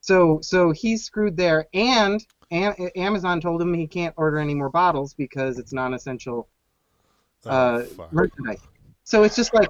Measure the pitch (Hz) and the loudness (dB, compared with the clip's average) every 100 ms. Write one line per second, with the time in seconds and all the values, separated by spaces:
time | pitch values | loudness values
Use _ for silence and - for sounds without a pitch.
0 | - 190 170 156 - 185 175 156 226 226 | 4 4 6 2 0 2 2 2 -2 -2
1 | - - 208 165 175 156 156 185 240 240 | -4 -2 -2 0 2 2 0 -2 2 2
2 | 202 208 - _ _ 170 202 202 180 185 | 2 0 -6 _ _ -2 -2 -4 -8 -4
3 | 185 208 180 175 170 170 170 170 156 175 | -2 -2 -2 -2 -2 -2 -2 -2 -4 -6
4 | 170 - 156 151 147 143 135 170 175 151 | -6 -2 -2 0 -2 -2 -2 2 2 0
5 | 143 - 135 139 131 123 117 135 127 127 | -4 -8 -8 -4 -6 -6 -8 -6 -6 -6
6 | - 127 - 120 - _ _ _ _ _ | -8 -10 -8 -8 -10 _ _ _ _ _
7 | _ _ _ _ - 131 123 120 123 - | _ _ _ _ -2 2 2 0 -6 -14
8 | 82 151 180 - - 104 - _ - _ | -4 0 0 -2 -10 -10 -14 _ -20 _
9 | - 220 214 - 233 226 | 0 4 4 4 2 4